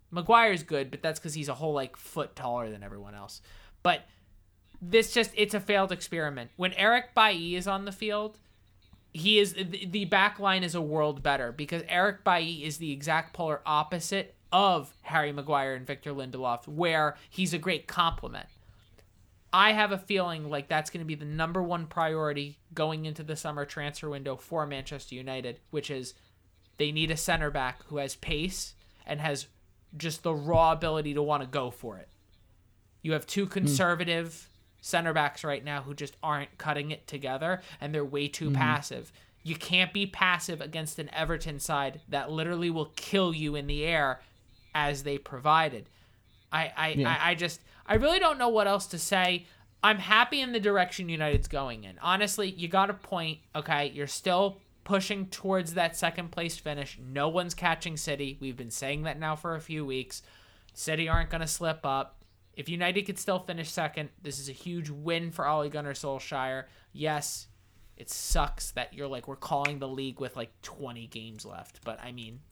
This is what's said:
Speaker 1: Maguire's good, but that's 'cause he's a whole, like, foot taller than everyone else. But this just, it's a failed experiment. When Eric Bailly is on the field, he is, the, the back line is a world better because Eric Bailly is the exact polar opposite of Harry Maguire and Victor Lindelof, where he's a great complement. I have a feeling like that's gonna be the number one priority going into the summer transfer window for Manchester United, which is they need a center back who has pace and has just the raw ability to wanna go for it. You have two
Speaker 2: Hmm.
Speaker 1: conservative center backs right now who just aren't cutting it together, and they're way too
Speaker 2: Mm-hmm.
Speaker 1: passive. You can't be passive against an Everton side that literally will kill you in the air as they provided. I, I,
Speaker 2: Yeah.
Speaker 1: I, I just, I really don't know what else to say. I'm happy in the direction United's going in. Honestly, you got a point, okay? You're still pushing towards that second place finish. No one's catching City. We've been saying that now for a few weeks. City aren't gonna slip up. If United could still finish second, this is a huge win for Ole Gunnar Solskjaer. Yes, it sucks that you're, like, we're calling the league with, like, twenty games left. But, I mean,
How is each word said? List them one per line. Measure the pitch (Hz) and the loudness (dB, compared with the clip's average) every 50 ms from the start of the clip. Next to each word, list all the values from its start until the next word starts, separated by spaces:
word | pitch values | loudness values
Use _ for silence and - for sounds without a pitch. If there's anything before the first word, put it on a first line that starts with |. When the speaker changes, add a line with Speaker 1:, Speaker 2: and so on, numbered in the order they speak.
| _ - | _ -8
Speaker 1:
Maguire's | 170 175 165 220 233 233 226 214 185 165 - | -6 -2 4 8 8 10 10 8 4 2 0
good, | - 156 139 139 131 | 0 0 0 0 -2
but | 143 - | -4 -4
that's | - 160 151 - | -2 -2 -4 -4
'cause | - 160 147 | -6 -8 -6
he's | 160 143 143 | -4 -4 -4
a | 127 | -4
whole, | 127 160 156 147 | -2 -2 0 0
like, | 139 131 123 - - | 0 -2 -4 -8 -14
foot | - - - 165 139 - - | -16 -8 -4 -4 -4 -4 -6
taller | - 135 123 120 120 117 110 | -8 -4 -4 -2 -2 -4 -4
than | 107 101 101 | -8 -10 -12
everyone | 101 101 101 101 101 104 | -12 -12 -12 -14 -14 -14
else. | 104 101 - - - - - - - - - - - | -14 -14 -14 -16 -16 -18 -20 -20 -20 -20 -20 -10 -2
But | - 175 165 143 - - - _ _ _ - - _ _ _ _ _ _ - - | 2 2 2 2 0 -12 -20 _ _ _ -20 -20 _ _ _ _ _ _ -18 -14
this | 180 170 202 226 220 226 - | -2 4 6 6 6 6 4
just, | 240 220 220 - | 2 2 2 4
it's | 214 208 208 214 | 2 2 2 2
a | 202 | -2
failed | 202 - 208 196 190 190 | 0 4 4 4 4 4
experiment. | 180 180 - - 170 165 156 147 139 127 117 - - | 0 -4 -6 -4 -2 -2 -2 -2 -2 -6 -10 -10 -6
When | - 180 180 185 | -2 -2 0 2
Eric | 185 196 220 240 247 240 - - | 4 4 6 6 4 2 2 4
Bailly | 240 220 214 190 165 170 170 175 | 6 6 6 6 4 -2 -2 -4
is | 180 180 202 | -2 -2 -2
on | 196 196 196 | -2 -2 -4
the | 202 | -6
field, | 190 - 220 214 208 208 214 214 214 - _ _ _ _ _ _ _ _ _ - - - _ _ - | -8 -6 -4 -2 -2 -2 -2 -4 -8 -12 _ _ _ _ _ _ _ _ _ -20 -20 -20 _ _ -6
he | 160 160 208 214 208 | 0 4 6 8 8
is, | 208 180 170 | 8 6 2
the, | 185 190 165 196 190 196 | -4 -4 -4 -4 -6 -6
the | 180 170 214 202 | -4 -2 -2 0
back | 170 208 190 196 208 202 - | 4 6 6 6 6 4 2
line | 202 196 190 185 185 | 2 2 2 2 2
is | 165 170 | 0 -2
a | 175 | -2
world | 156 147 151 156 151 151 143 135 131 | -2 0 2 2 2 2 2 0 2
better | 147 139 135 123 120 | 2 2 2 2 -2
because | 117 - 147 - 175 170 - - | -4 -6 -6 -4 -4 -4 -2 0
Eric | 175 175 190 208 196 - - | 2 4 4 4 2 2 4
Bailly | 196 180 170 165 165 170 151 143 | 4 4 4 4 0 -4 -4 -6
is | 156 143 - | -6 -6 -4
the | 165 151 | -4 -4
exact | 139 139 143 165 160 160 160 - - | -4 -4 0 0 2 2 0 -2 -6
polar | - 165 156 151 143 - | -4 -2 -2 -2 -2 -2
opposite | 156 151 151 156 156 180 170 165 - 196 196 - - - _ _ - 175 | 0 2 2 0 0 -4 -6 -4 -2 -2 -2 -4 -4 -10 _ _ 2 4
of | 185 202 196 180 156 135 - - _ | 6 6 6 6 4 0 -4 -14 _
Harry | - - 151 160 147 147 | -8 -2 0 0 2 0
Maguire | 143 143 135 151 147 139 135 135 131 | -2 -4 -2 2 2 2 2 0 -4
and | 131 131 135 | -6 -6 -8
Victor | 139 - - 151 143 | -10 -8 -8 -8 -8
Lindelof, | 139 131 127 127 127 131 123 117 120 - 151 | -8 -8 -8 -6 -4 -2 -2 -2 -2 -4 -6
where | 147 156 175 165 160 156 151 147 143 - - - | -2 2 2 4 6 6 4 4 2 -2 -12 -10
he's | - 185 185 160 175 | -2 -2 0 0 0
a | 160 | -2
great | 160 185 170 151 - - | 0 0 -2 -2 -2 -4
complement. | - 185 170 165 - - - 120 113 101 - - - - - - - - - _ - - - _ _ - - _ _ _ _ - - | 0 2 2 2 2 -2 -6 -8 -10 -12 -14 -14 -18 -20 -20 -20 -20 -20 -20 _ -20 -20 -20 _ _ -20 -20 _ _ _ _ 2 6
I | 190 202 214 214 | 6 8 8 8
have | 214 214 202 | 6 4 2
a | 202 185 | 2 -2
feeling | 190 - 202 185 180 175 165 156 151 147 | -2 -2 0 0 0 0 -2 -6 -6 -4
like | 151 143 143 - | -4 -4 -2 0
that's | 156 156 156 - | 0 0 0 -2
gonna | - 170 165 | -6 -8 -6
be | 160 151 | -6 -6
the | 143 151 | -6 -6
number | 147 151 160 160 165 175 190 | -6 -2 -2 -2 0 0 0
one | 180 170 175 170 165 | 0 0 -2 -4 -4
priority | 156 - 170 160 156 160 156 156 151 147 143 143 143 143 _ _ - 160 | -4 -2 0 0 0 0 0 0 -2 -2 -2 -6 -8 -10 _ _ -10 -4
going | 165 156 156 156 156 156 | -2 0 0 0 -2 -4
into | 156 151 165 151 | -6 -8 -8 -8
the | 156 156 | -8 -8
summer | - - 156 147 147 143 | -6 -6 -6 -4 -4 -6
transfer | 143 - 160 143 147 143 - 160 151 | -6 -6 -6 -6 -6 -6 -6 -8 -6
window | 143 139 135 139 131 123 | -6 -6 -6 -6 -8 -8
for | - - 170 160 151 | -8 -6 -2 -2 -2
Manchester | 143 143 135 131 - 151 131 - - 127 | -2 -4 -8 -8 -8 -10 -12 -12 -12 -12
United, | 127 131 135 131 131 127 120 117 - _ - | -10 -8 -8 -6 -6 -6 -8 -10 -10 _ -8
which | - 151 - - | -6 -6 -4 -4
is | 143 131 127 - - - _ _ _ _ _ _ _ _ _ _ _ - | -6 -6 -8 -10 -12 -16 _ _ _ _ _ _ _ _ _ _ _ -2
they | 151 147 | -2 0
need | 151 156 160 160 | 2 0 0 0
a | 156 156 | 0 0
center | - - 165 160 151 147 | 0 2 2 2 2 0
back | 143 143 127 127 120 - - - | 0 0 -2 -2 -4 -8 -12 -8
who | 147 143 | -6 -4
has | 139 131 - | -4 -4 -6
pace | - - - 156 147 165 185 190 - - - - - - - _ _ - | -8 -6 -4 -2 -2 -2 -2 -4 -6 -8 -10 -12 -18 -20 -20 _ _ -10
and | - 151 147 | -8 -6 -4
has | 151 156 143 135 - - _ _ _ _ _ _ _ _ 160 147 | -2 -2 -2 -4 -6 -10 _ _ _ _ _ _ _ _ -12 -6
just | 165 165 156 - - | -6 -6 -6 -4 -2
the | 170 160 | -2 -2
raw | 147 143 160 175 160 165 160 | 0 0 4 6 8 8 8
ability | 160 156 170 160 156 156 151 147 143 | 6 4 2 0 0 0 0 0 0
to | 147 | 0
wanna | 147 151 151 143 131 | 2 2 2 0 0
go | 127 135 143 127 123 | -2 -2 -2 -2 -2
for | - - - 113 98 90 | -6 -8 -10 -10 -10 -12
it. | 73 - - _ _ _ _ _ _ _ _ _ _ _ _ _ _ _ _ _ | -14 -18 -20 _ _ _ _ _ _ _ _ _ _ _ _ _ _ _ _ _
You | - 156 | -2 0
have | 156 151 156 - | 0 0 0 -2
two | - 196 196 | 0 0 0
Speaker 2:
Hmm. | - | 0
Speaker 1:
conservative | - 196 185 147 143 135 185 175 175 165 180 170 170 165 170 165 165 - - - _ _ _ _ _ _ | 0 0 2 2 4 4 4 4 4 2 2 0 0 0 -2 -4 -8 -14 -20 -20 _ _ _ _ _ _
center | - - - 170 170 165 156 | -6 0 0 2 2 2 4
backs | 160 147 143 - - - | 4 2 2 0 -4 -4
right | 151 139 113 131 | -4 -4 -4 -4
now | 147 147 143 | -6 -6 -6
who | 131 139 143 | -6 -8 -8
just | 147 147 131 - - - | -8 -8 -10 -10 -6 -2
aren't | 156 147 143 139 - - - | -2 -2 -2 -2 -6 -10 -8
cutting | - 156 147 143 147 151 | -4 -2 -2 -2 -2 -4
it | 151 - - | -6 -8 -10
together, | - 151 139 139 131 131 - 160 175 185 185 - - - - | -10 -10 -6 -4 -4 -2 -2 0 0 -2 -2 -4 -10 -14 -10
and | 139 143 151 | -8 -4 -2
they're | 151 143 | -2 -2
way | 131 143 143 147 143 | -2 -2 -2 -2 -2
too | - - 160 143 | -4 -2 0 2
Speaker 2:
Mm-hmm. | 139 | 2
Speaker 1:
passive. | 131 156 151 151 143 143 - 127 123 113 - - - - _ _ _ - | 4 4 4 2 2 -2 -6 -10 -10 -12 -14 -18 -20 -20 _ _ _ -8
You | 160 160 | -8 -8
can't | 156 - - 180 180 185 180 - | -6 -4 2 4 4 4 4 2
be | 202 196 196 | -2 -2 -2
passive | - - 190 185 180 170 - - 170 151 | 0 2 4 4 4 2 0 -4 -6 -6
against | 143 151 165 160 160 156 - - | -6 -8 -6 -6 -6 -6 -6 -8
an | 147 143 - | -10 -6 -2
Everton | 160 156 160 170 - - 160 147 139 | -2 0 0 0 -2 -2 -6 -6 -6
side | - - 151 139 139 135 139 151 - - | -4 -2 0 0 0 -2 -4 -8 -8 -4
that | 143 139 123 143 | -2 -2 -2 -2
literally | 156 160 160 170 175 170 175 170 | -2 -2 -2 -2 -2 0 0 0
will | 165 160 147 - - | 0 -2 -4 -4 -6
kill | - - - 202 196 185 175 165 | -10 -6 0 2 4 4 4 2
you | 156 156 147 147 | 0 -2 -2 -2
in | 147 143 143 | -4 -4 -2
the | 147 147 151 | -2 -2 0
air | 165 170 156 143 135 127 - - - _ _ _ _ - - - - - | 2 2 2 2 2 0 -2 -8 -20 _ _ _ _ -20 -20 -12 -4 0
as | 151 147 143 143 139 143 | 0 2 0 0 -2 -2
they | 147 143 135 | -4 -4 -4
provided. | - - 139 123 135 151 156 160 160 147 123 104 95 - _ _ - _ _ _ _ _ _ _ _ - 151 | -6 -8 -8 0 4 6 6 6 6 4 0 -6 -14 -16 _ _ -20 _ _ _ _ _ _ _ _ -4 -2
I, | 160 160 160 - | 0 0 0 -2
I, | 151 160 160 | -2 0 0
Speaker 2:
Yeah. | 151 139 143 165 165 147 | 2 2 2 2 2 2
Speaker 1:
I, | 160 175 | 4 2
I | 180 | 2
just, | 160 175 160 - - - - - - - | 2 0 -4 -4 -6 -16 -20 -20 -10 -2
I | - 208 | 2 2
really | 220 269 302 349 381 | 4 6 6 4 6
don't | 370 320 294 262 | 4 4 4 4
know | 247 240 | 2 4
what | 226 220 - 196 | 4 4 4 4
else | 202 185 190 - | 4 2 0 -4
to | 180 160 | -8 -6
say. | - - 196 185 185 180 180 180 - - - - - - - - - | -2 2 2 4 4 4 2 0 -4 -10 -20 -20 -20 -20 -4 4 6
I'm | 214 214 190 | 6 6 6
happy | 185 190 214 226 254 240 302 277 | 4 6 8 8 6 6 4 -2
in | 262 247 240 | 0 0 0
the | 226 | 2
direction | 196 208 202 190 180 180 - - 180 170 | 2 4 4 4 4 2 0 -6 -6 -4
United's | 165 156 156 151 143 139 - - | -2 0 0 4 4 2 2 2
going | 151 139 135 127 117 110 104 | -2 -2 -2 -4 -6 -8 -12
in. | 95 90 - | -14 -10 -4
Honestly, | - 175 185 196 208 196 - 214 202 190 | 0 2 2 2 2 0 0 -2 -2 -2
you | 190 175 170 165 | -4 -4 -4 2
got | 185 190 196 196 | 4 4 4 4
a | 196 | 2
point, | - - - 190 170 165 160 156 - _ _ - | -4 -6 -6 -4 -4 -2 -4 -6 -8 _ _ -8
okay? | 156 147 165 156 143 147 135 143 | -6 -2 0 0 0 0 0 -2
You're | 143 143 139 | -4 -6 -6
still | - - - 185 180 185 202 196 196 - - _ _ _ - | -6 -4 0 2 4 4 4 2 0 -4 -18 _ _ _ -4
pushing | - 202 190 190 - 208 196 190 190 | 0 0 2 2 0 -2 -4 -4 -8
towards | - - - 190 190 190 170 160 170 | -8 -6 -2 0 0 0 0 0 0
that | 180 170 165 165 | 2 2 0 0
second | - 180 165 170 180 175 165 | 0 -2 -2 0 -2 -8 -8
place | - 170 170 165 - - | -6 -4 -4 -4 -6 -6
finish. | - 151 147 143 135 - - - | -8 -6 -6 -6 -6 -8 -10 -14
No | 127 127 135 139 147 160 | -12 -6 -2 0 0 2
one's | 165 180 175 175 - | 2 0 -2 -2 -2
catching | - 180 170 165 165 - 175 160 151 | 0 2 2 2 0 -2 -6 -6 -6
City. | - 160 143 139 143 135 139 - | -4 -4 -4 -4 -4 -6 -6 -6
We've | 139 131 123 131 | -8 -8 -8 -8
been | 120 113 | -8 -8
saying | - - 135 135 147 147 156 | -8 -6 -4 -4 -4 -2 -4
that | 160 160 151 | -4 -6 -4
now | 160 156 156 | -4 -4 -4
for | 151 - 170 165 | -4 -4 -6 -6
a | 156 | -6
few | 156 - 160 151 147 | -6 -8 -6 -6 -4
weeks. | 135 131 131 - - - - - - - - - - - - - - - | -4 -4 -4 -6 -6 -10 -16 -16 -18 -20 -20 -20 -20 -20 -20 -20 -20 -14
City | - - 160 156 160 165 160 | -8 -4 -2 -2 -2 0 2
aren't | 160 165 160 - | 2 2 2 2
gonna | 170 165 160 151 | -2 -4 -4 -4
slip | - - 170 160 156 - - | -4 -2 -2 -2 -2 -2 -2
up. | 139 135 135 131 - - - - _ _ _ _ _ - | -2 -2 -2 -2 -6 -10 -20 -20 _ _ _ _ _ -14
If | - 135 160 | -12 -8 -8
United | 170 175 175 180 180 208 196 | -4 -2 0 0 0 0 -2
could | 202 190 - | -4 -6 -6
still | - 208 185 175 | -2 -2 -2 -2
finish | - - 170 170 156 156 | -2 -6 -8 -8 -8 -6
second, | - 180 160 151 - 160 147 - - - | -4 -4 -4 -4 -4 -6 -8 -10 -10 -14
this | - 147 135 135 | -12 -10 -10 -8
is | 135 139 | -10 -10
a | 127 | -12
huge | - - 180 175 175 156 151 | -10 -8 -8 -6 -6 -6 -8
win | 143 143 151 170 170 170 170 165 | -8 -6 -2 -2 -2 0 -2 -4
for | 165 - 139 143 | -4 -2 0 2
Ole | 156 156 147 147 | 2 2 0 -2
Gunnar | 143 151 147 143 135 | -4 -6 -6 -6 -6
Solskjaer. | - - 143 131 127 - - 151 135 131 131 131 135 127 - - - - _ - | -6 -4 -6 -6 -6 -6 -6 -4 -4 -4 -4 -4 -6 -8 -12 -18 -20 -20 _ -8
Yes, | 139 151 156 151 147 143 - - - - - - - - _ _ - - - - - | -4 -2 -2 0 -2 -2 -4 -6 -8 -10 -14 -20 -20 -20 _ _ -20 -20 -20 -20 -18
it | 104 - | -12 -10
sucks | - - - - - 165 147 143 - - - - | -8 -6 -2 0 2 2 2 2 -2 -6 -6 -6
that | - 123 123 - - | -4 -6 -6 -6 -6
you're, | 143 143 139 | -8 -8 -6
like, | 135 123 - 139 | -8 -8 -8 -10
we're | 135 - | -12 -8
calling | - - 160 139 143 143 147 139 | -4 -2 0 0 0 0 -2 -4
the | 135 131 | -6 -6
league | 131 135 135 131 127 - | -6 -6 -6 -6 -6 -6
with, | 135 123 - | -8 -8 -6
like, | 127 117 - _ _ | -8 -10 -10 _ _
twenty | - - - - 143 127 120 117 117 117 | -16 -16 -12 -10 -10 -10 -10 -12 -14 -12
games | - 117 110 113 110 107 - | -12 -12 -12 -12 -14 -14 -14
left. | 101 92 85 - - - - - | -14 -14 -14 -16 -18 -18 -14 -10
But, | 117 110 - 120 | -10 -10 -10 -10
I | 123 | -14
mean, | 123 123 113 110 117 135 - - | -12 -12 -14 -14 -14 -18 -20 -20